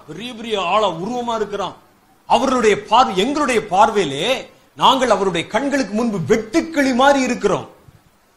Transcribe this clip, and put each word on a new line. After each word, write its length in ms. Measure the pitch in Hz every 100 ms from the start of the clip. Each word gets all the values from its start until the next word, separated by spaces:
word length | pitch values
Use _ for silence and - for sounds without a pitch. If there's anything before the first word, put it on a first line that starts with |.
| -
பெரிய 240 | 160 240
பெரிய 220 | 233 240 202
ஆளா 260 | 175 208 202
உருவமா 420 | 165 202 247 233
இருக்கிறான். 420 | 226 208 202 175 - _ _ _ _ -
அவர்களுடைய 460 | 233 269 254 220 185
பார்வை, 300 | - 226 240 185
எங்களுடைய 440 | 247 294 269 226 139
பார்வையிலே 600 | 185 220 208 156 135 214 240 - _ _ 139
நாங்கள் 340 | 190 262 240
அவருடைய 340 | 190 190 170 -
கண்களுக்கு 480 | 220 277 269 190
முன்பு 240 | 214 240 202 160
வெட்டுக்கிளி 680 | 226 214 330 330 285 269
மாதிரி 260 | 247 277 277
இருக்கிறோம். 460 | 254 190 196 147 110 - _ _ _ _ _